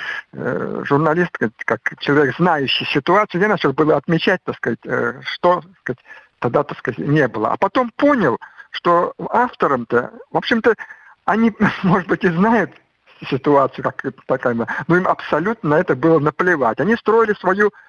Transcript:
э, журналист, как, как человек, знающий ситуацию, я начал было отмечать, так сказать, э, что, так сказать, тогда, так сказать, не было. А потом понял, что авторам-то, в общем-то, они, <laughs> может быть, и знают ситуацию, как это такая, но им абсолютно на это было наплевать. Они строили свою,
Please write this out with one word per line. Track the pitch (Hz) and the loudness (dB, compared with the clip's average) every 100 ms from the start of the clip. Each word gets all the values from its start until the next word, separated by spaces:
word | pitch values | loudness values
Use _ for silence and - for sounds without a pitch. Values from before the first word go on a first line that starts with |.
| - - - | -10 -10 -12
э, | 131 127 131 - 107 | -8 -6 -4 -6 -8
журналист, | - 139 160 160 175 - | 0 0 2 0 -2 -2
как, | 120 - | -6 -6
как | - 113 - - | -4 -4 -4 -6
человек, | - 143 143 - | 0 2 2 2
знающий | - 156 131 - 127 | 0 0 0 -4 -2
ситуацию, | 147 135 185 214 175 | -2 2 0 0 0
я | 208 | 0
начал | 196 147 | 2 0
было | 135 151 151 | 0 2 2
отмечать, | - 165 - 185 | 2 0 2 -2
так | - 120 | -4 -6
сказать, | - 117 | -6 -6
э, | 107 123 120 127 | -4 -4 -4 -6
что, | 139 - 175 175 | -12 -2 2 2
так | 165 190 | -2 _
сказать, | - 127 _ - _ _ | -10 -10 _ -20 _ _
тогда, | 127 135 | -2 0
так | 143 - | -2 -6
сказать, | - - | -8 -6
не | - 151 131 | 0 2 2
было. | 110 110 | 0 -2
А | - | 0
потом | 196 - 240 - | 0 0 -2 0
понял, | 285 277 160 110 - - - | 2 4 2 -2 -6 -20 -18
что | - 180 170 - - 165 | -6 0 2 0 -6 -4
авторам-то, | 214 247 - 165 131 117 120 127 233 508 | 0 -2 0 0 0 0 -2 -2 -10 -6
в | 160 | -6
общем-то, | - 233 220 208 - - - _ | -2 0 2 0 -4 -20 -20 _
они, | - 202 226 220 202 | -2 2 2 2 0
<laughs> | - | 0
может | 190 190 175 | 0 0 0
быть, | 175 | 0
и | 185 | 0
знают | 165 214 233 156 - _ _ _ _ - | 2 2 2 0 -6 _ _ _ _ -6
ситуацию, | 135 147 143 131 - | -4 2 4 2 -2
как | 127 - | -6 -6
это | 139 - - | -10 -10 -6
такая, | 131 127 117 117 - 139 | -2 -2 -2 -4 -6 0
но | 170 | 0
им | 185 | 2
абсолютно | 165 - 147 175 233 160 | -2 -2 -2 -2 -4 0
на | 147 | 0
это | 180 | 2
было | 135 160 160 | 0 4 4
наплевать. | 147 - 180 165 123 107 | 2 -2 -2 0 0 0
Они | 160 226 | 0 0
строили | - 226 220 | 2 2 2
свою, | 208 233 196 208 - | 0 -2 0 0 -2